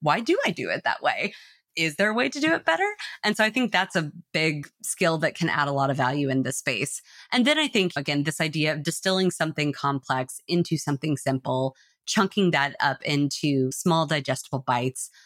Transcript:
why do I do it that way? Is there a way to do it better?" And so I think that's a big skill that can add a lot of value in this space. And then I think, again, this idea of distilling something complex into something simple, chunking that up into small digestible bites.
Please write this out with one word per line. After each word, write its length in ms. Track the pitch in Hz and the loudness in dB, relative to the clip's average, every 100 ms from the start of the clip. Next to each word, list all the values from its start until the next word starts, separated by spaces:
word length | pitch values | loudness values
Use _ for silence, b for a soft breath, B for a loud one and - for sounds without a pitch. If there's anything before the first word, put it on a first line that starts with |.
why 180 | 151 170 | 0 0
do 180 | 233 415 | 2 0
I 60 | 311 | 0
do 180 | 165 92 | -2 -4
it 160 | 107 | -2
that 180 | - - | -2 0
way? 300 | 147 98 107 B B B _ - | -2 -2 -4 B B B _ -2
Is 200 | 160 147 | -2 2
there 140 | 208 | 0
a 40 | |
way 140 | 220 269 | 2 -2
to 120 | 285 | 0
do 120 | 311 | 0
it 140 | 330 - | 2 2
better?" 200 | 339 403 415 B B | 2 0 -4 B B
And 140 | 208 214 | -2 2
so 40 | |
I 60 | 214 | 0
think 240 | 233 240 | 2 2
that's 240 | 185 190 180 | 0 0 -2
a 160 | 151 - - | -4 -8 -6
big 340 | 156 160 151 143 _ | 0 0 -2 -8 _
skill 340 | - - 170 165 | -8 0 2 2
that 180 | 156 | 0
can 140 | - 165 | 0 -2
add 180 | - 143 | 0 0
a 60 | |
lot 160 | 139 139 | 2 2
of 80 | 131 | 2
value 320 | 127 147 139 | 2 2 0
in 140 | 131 | 0
this 160 | 127 - | 0 -4
space. 420 | - 113 147 - B B B | -4 -2 -4 -6 B B B
And 140 | 254 247 | 2 4
then 120 | 302 | 4
I 80 | 294 | 2
think, 260 | 208 180 - | 2 2 0
again, 280 | 143 143 | -2 0
this 140 | 147 - | 0 0
idea 360 | 160 156 156 | -2 0 0
of 80 | 151 | 0
distilling 480 | 147 - 190 190 185 | -4 -2 0 2 2
something 420 | - 160 151 147 | 0 -2 0 -2
complex 680 | 139 143 139 - 131 135 - - | 0 -2 -2 -2 -4 -4 -8 -2
into 300 | 175 170 156 | 0 2 0
something 400 | - 143 156 139 | -2 -2 -2 -2
simple, 580 | - 131 - 131 131 - b b | -2 -2 -2 0 -2 -4 b b
chunking 460 | - - 190 - 185 | -2 0 2 2 2
that 260 | 151 143 - | 2 0 0
up 200 | 143 131 | -2 0
into 720 | - 143 143 - 151 139 131 | -2 0 0 0 0 2 0
small 320 | - - 165 151 | 0 0 2 2
digestible 520 | 156 135 131 - 131 | -2 -2 -4 -4 -6
bites. 500 | 131 123 127 - - b | -2 0 0 -4 -12 b